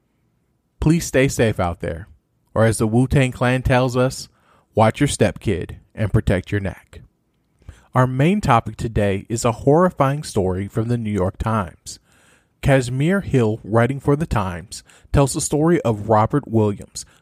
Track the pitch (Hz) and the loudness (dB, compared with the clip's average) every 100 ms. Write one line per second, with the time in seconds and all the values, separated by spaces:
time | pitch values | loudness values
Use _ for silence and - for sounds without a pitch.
0 | _ _ _ _ _ _ _ _ 156 170 | _ _ _ _ _ _ _ _ 2 2
1 | - 135 135 - 113 101 90 85 85 82 | 0 0 0 2 0 0 -4 -4 -8 -10
2 | - _ _ _ _ - 113 107 110 113 | -14 _ _ _ _ 0 2 2 0 2
3 | 131 143 127 - 123 127 - 127 131 123 | 2 2 0 0 -2 0 0 0 2 0
4 | 131 - - _ _ _ _ 104 110 - | -2 -2 -14 _ _ _ _ 2 2 2
5 | 143 - 104 - - 85 - - _ - | -2 2 -2 0 -4 -4 -6 -14 _ -6
6 | 107 110 - 92 - 104 98 - _ - | 0 0 2 -2 -2 -6 -6 -10 _ -20
7 | - _ _ _ _ _ - - _ 127 | -20 _ _ _ _ _ -20 -20 _ 0
8 | 127 131 156 208 147 117 113 110 120 110 | 2 2 2 2 2 2 0 -8 -4 -2
9 | 101 98 - 113 120 110 139 156 180 - | 0 -2 -4 -2 -2 0 2 4 2 2
10 | 135 147 - 107 92 92 98 113 113 120 | -2 -2 -4 -2 -2 -4 -4 -4 -2 -2
11 | 107 101 90 - 113 110 85 - - - | -2 -2 -2 -2 -2 -2 -4 -12 -20 -20
12 | _ _ _ _ _ _ 139 135 120 127 | _ _ _ _ _ _ 2 2 2 -2
13 | 156 196 190 131 110 110 - 113 123 139 | 0 0 0 0 2 -2 -2 0 0 0
14 | - 143 160 113 95 85 92 - - _ | -2 -2 0 -2 -4 -8 -12 -18 -20 _
15 | _ - 139 160 - 147 160 170 120 107 | _ 2 2 -2 -2 0 2 2 2 -2
16 | 104 107 110 143 - 110 104 101 - - | 2 2 4 0 0 0 0 -2 -12 -18
17 | - _ | -18 _